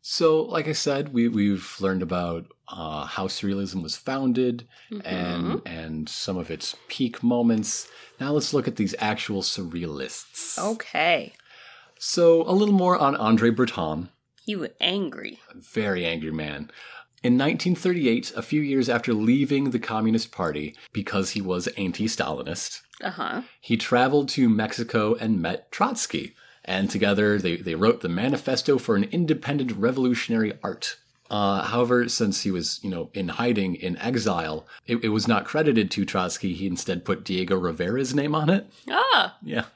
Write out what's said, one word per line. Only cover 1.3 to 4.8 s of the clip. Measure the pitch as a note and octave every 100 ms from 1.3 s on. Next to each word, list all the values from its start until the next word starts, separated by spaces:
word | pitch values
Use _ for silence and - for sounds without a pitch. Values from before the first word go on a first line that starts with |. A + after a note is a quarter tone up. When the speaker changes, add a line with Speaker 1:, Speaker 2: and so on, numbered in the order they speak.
| A2 G2+ F#2+ - -
Speaker 1:
learned | F#2+ F#2
about, | F2 F2+ F2 E2+ E2+ - -
uh, | - D#2+ D#2 C#2+
how | - F#2+
surrealism | - G2+ G2 G2 F2+
was | D#2+ -
founded | - C3+ C3 B2 B2+ A#2+ A#2 -